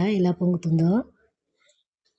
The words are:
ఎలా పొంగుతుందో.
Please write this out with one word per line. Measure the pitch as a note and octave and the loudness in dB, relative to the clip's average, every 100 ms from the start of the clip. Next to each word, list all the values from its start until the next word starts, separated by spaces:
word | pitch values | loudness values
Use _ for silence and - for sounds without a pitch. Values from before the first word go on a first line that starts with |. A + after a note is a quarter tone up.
| F#3+ | 0
ఎలా | G3+ F3+ | 0 0
పొంగుతుందో. | F3 F3 F3 E3+ D#3+ E3+ G#3+ - _ _ _ _ _ _ _ _ _ _ | 0 -2 -2 0 0 2 0 -4 _ _ _ _ _ _ _ _ _ _